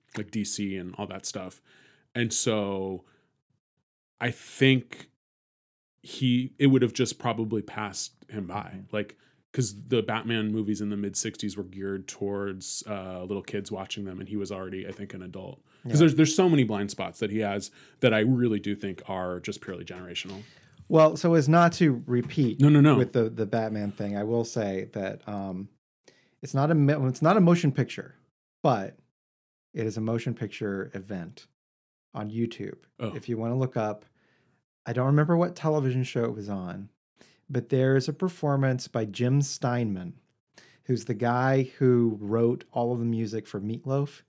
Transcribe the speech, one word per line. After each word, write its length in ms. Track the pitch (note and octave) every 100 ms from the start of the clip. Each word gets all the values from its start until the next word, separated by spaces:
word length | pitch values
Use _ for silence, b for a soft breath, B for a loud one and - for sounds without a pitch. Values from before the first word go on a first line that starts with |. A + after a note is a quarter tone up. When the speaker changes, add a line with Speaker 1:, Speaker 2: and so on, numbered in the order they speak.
| _ -
Speaker 1:
like, 140 | G2+
D 120 | A2
C 320 | G2+ - G2+ F#2+
and 180 | F2+ F#2
all 120 | G2+
that 180 | F#2+ -
stuff. 360 | G2+ F#2 - b b b b b
And 180 | A#2+ A#2
so 720 | - - G#2+ G2+ G2 F#2+ F#2 - _ _ _ _ _ _ _ _ _ _ _
I 120 | A#2+
think 800 | - - - C3+ C3 - - - _ _ _ _ _ _ _ _ _
he, 520 | - - C3 B2 C3 -
it 100 | C#3
would 140 | C3
have 120 | A#2+
just 260 | - A#2+ -
probably 420 | A#2+ A2+ A2 G#2+
passed 520 | G#2 - G#2 F#2+ - - -
him 180 | A2 F2+
by. 240 | G2+ - F#2+
Speaker 2:
Mm-hmm. 200 | G2 G#2+
Speaker 1:
Like, 220 | G#2 - _ _ _
'cause 220 | - A2+ G2+ -
the 140 | B2
Batman 480 | A2 A2+ A2+ A2+ G#2+
movies 300 | A2 G#2 G2+
in 80 | G#2
the 80 | G2+
mid 180 | G2+ F#2+
sixties 420 | A2+ - G#2 G2
were 60 |
geared 440 | F#2 F#2+ G2 G2 F#2+
towards, 760 | - G2+ G2+ G2 F#2+ - - -
uh, 360 | G2+ F#2 F#2
little 180 | F#2 G2+
kids 280 | - G#2 F#2+
watching 340 | G2 F#2+ - G2
them, 140 | F#2
and 100 | F#2
he 60 | G#2
was 140 | G2
already, 360 | F#2 F#2 F#2+ F#2
I 40 |
think, 220 | F#2+ G2+
an 80 | F#2+
adult. 380 | F#2 F#2 F#2 - _ b
'Cause 100 | B2
Speaker 2:
Yeah. 60 | D3
Speaker 1:
there's, 160 | E3 C3+
there's 200 | D#3 -
so 120 | F#3
many 140 | D3+
blind 280 | A2+ G#2 G2+
spots 280 | - F2+ -
that 120 | G#2
he 80 | G#2+
has 320 | G2+ G2+ - b b b
that 120 | B2
I 60 | A2
really 400 | A2 B2+ A#2+ G#2+
do 160 | G2+ G2+
think 260 | G2+ F#2 -
are 300 | F#2+ F2+ F2+
just 220 | - -
purely 220 | - F2+ F2
generational. 560 | F2+ F2+ F2 F#2 G2 G#2+ b b b -
Speaker 2:
Well, 280 | D#3+ D#3 D#3+
so 160 | E3+
as 160 | E3 C#3
not 240 | E3+ E3+
to 280 | E3+ D#3+ A#2+ -
repeat 560 | B2 B2 - B2 A#2
Speaker 1:
No, 80 | C#3+
no, 100 | D3
no. 140 | D3 C3
Speaker 2:
with 140 | B2
the, 160 | B2+ A2
the 160 | A2+ G#2
Batman 460 | A#2 A2 G#2+ G2+
thing, 240 | - G2+ G2+
I 80 |
will 220 | G#2+ A#2 A2+
say 440 | A#2+ G2+ F#2+ -
that, 340 | G#2 F#2+ - -
um, 400 | G#2 G2 F#2 G2+ _ _ _ b b b b
it's 120 | C3+
not 180 | C3+ D3+
a 40 | D#3+
mo-, 320 | C#3 D3+ C3
it's 140 | B2+
not 140 | D#3 G#3+
a 60 |
motion 300 | E3+ F3 D#3
picture, 420 | C3+ A#2+ - - - _ _ _ _
but 340 | D3+ A2+ G2 - _ _ _ _ _ _ _
it 120 | - A2
is 120 | G#2+
a 40 |
motion 320 | A2 A#2 C#3+
picture 560 | A#2+ G#2+ - G#2+ G2 -
event 540 | G2 F#2+ F#2+ E2+ - - _ _ _ _ _ _
on 160 | - G#2+
YouTube. 460 | A2+ A#2 - G2+ - _ -
Speaker 1:
Oh. 140 | A2+ -
Speaker 2:
If 120 | -
you 100 | A2+
wanna 200 | A#2 B2+
look 180 | C3 B2
up, 300 | G#2+ G#2+ - _ _ _ _ _ _ _ -
I 80 |
don't 140 | A#2+ C3
remember 280 | D3 D3+ E3+
what 200 | F3 F3
television 460 | D#3 D3+ C3 B2+
show 200 | B2 A#2+
it 100 | A#2
was 140 | G#2 G2+
on, 400 | G2 F2+ F#2+ G2+ _ _ _ b b _
but 180 | B2+ A#2
there 280 | C3 C3 C3+
is 100 | C3+
a 60 |
performance 720 | D3+ F#3 F3 D3 C#3 C3+ B2+ -
by 160 | B2 G#2+
Jim 360 | G2 A#2+ C#3
Steinman, 720 | C#3 - B2+ B2 A#2 F#2 F2+ - _ _ _ b b b -
who's 180 | A#2+ -
the 80 |
guy 500 | G#2 A#2+ B2 C3 C3+ C3 -
who 380 | C3 B2 A#2 G#2
wrote 420 | G#2 A2+ A#2 B2 -
all 220 | A#2+ A#2+
of 60 | B2
the 60 | A#2
music 400 | A2+ A2+ A2 G#2
for 140 | G#2
Meatloaf. 600 | G2+ A2+ C3+ C3+ C#3+ -